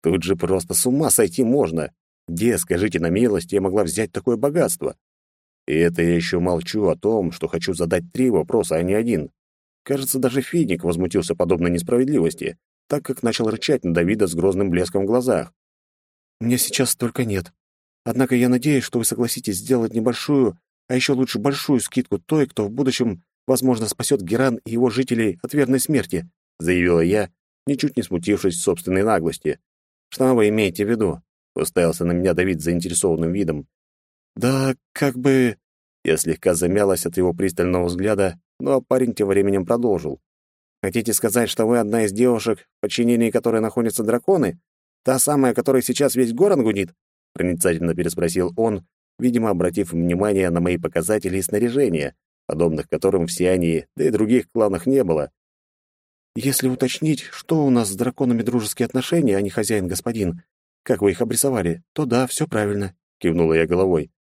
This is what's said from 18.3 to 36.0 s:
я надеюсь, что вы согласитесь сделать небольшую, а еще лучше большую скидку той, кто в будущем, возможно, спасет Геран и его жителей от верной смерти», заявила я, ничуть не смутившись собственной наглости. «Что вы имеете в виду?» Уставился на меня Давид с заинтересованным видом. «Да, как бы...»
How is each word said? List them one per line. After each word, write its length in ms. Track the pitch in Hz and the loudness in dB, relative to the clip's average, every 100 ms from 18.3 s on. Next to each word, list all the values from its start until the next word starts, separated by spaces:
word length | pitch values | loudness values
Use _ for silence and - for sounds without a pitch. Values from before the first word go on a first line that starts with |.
| 123 | 2
я 140 | 123 | 4
надеюсь, 340 | 123 143 139 | 2 2 0
что 160 | - 120 | 0 -2
вы 60 | 110 | -2
согласитесь 520 | 110 117 - 113 92 | -2 -4 -4 -6 -6
сделать 360 | 110 127 113 | 0 0 0
небольшую, 680 | 113 113 117 - 143 120 - _ _ _ | 0 -2 -2 0 2 2 0 _ _ _
а 80 | 127 | -2
еще 200 | 127 131 | 0 0
лучше 240 | 131 123 | 0 0
большую 400 | 117 139 - 131 | -2 -2 0 0
скидку 400 | - - 123 98 | 0 -4 -2 -6
той, 260 | - 156 131 | -2 0 0
кто 200 | - 104 | -2 -4
в 60 | |
будущем, 520 | 120 131 - 117 90 _ _ - | 0 -2 0 -2 -4 _ _ 0
возможно, 400 | 127 127 117 110 | 2 2 0 -2
спасет 340 | - - 139 | -6 -2 0
Геран 380 | 85 113 131 117 - | 0 0 2 0 -4
и 60 | |
его 160 | 117 127 | 0 0
жителей 500 | 110 131 113 110 85 | 0 -2 0 0 -2
от 120 | - | -4
верной 260 | 147 127 131 | 0 2 2
смерти», 500 | - 143 92 87 85 _ _ _ | 2 0 0 -6 -6 _ _ _
заявила 400 | 82 90 90 85 | 0 2 4 4
я, 320 | 85 104 95 _ _ _ - | 4 2 0 _ _ _ -6
ничуть 320 | 139 147 - | -2 -2 -2
не 60 | |
смутившись 580 | 98 90 87 104 98 85 | -4 -4 0 0 0 0
собственной 420 | - 87 - 92 | -2 -2 0 0
наглости. 560 | 107 101 82 - 78 - _ _ _ _ _ | 2 0 -2 -4 -6 -6 _ _ _ _ _
«Что 260 | - 131 123 | 0 2 4
вы 140 | 104 | 4
имеете 360 | 107 101 85 104 | 2 0 0 -2
в 40 | |
виду?» 320 | 113 101 71 _ _ _ - | 0 0 -2 _ _ _ -6
Уставился 500 | - - 85 80 85 | -2 2 0 2 0
на 60 | |
меня 220 | 87 92 | 0 0
Давид 280 | 87 92 82 | 2 0 0
с 20 | |
заинтересованным 680 | 80 87 87 85 95 80 82 | -2 -2 -2 -2 0 0 -2
видом. 360 | 95 87 76 - _ _ _ _ _ _ - | -2 -2 -4 -8 _ _ _ _ _ _ -4
«Да, 400 | 120 135 135 127 _ | 0 0 0 -4 _
как 240 | - 143 123 | -2 -2 2
бы...» 400 | 135 135 123 104 _ _ _ _ | 2 4 4 0 _ _ _ _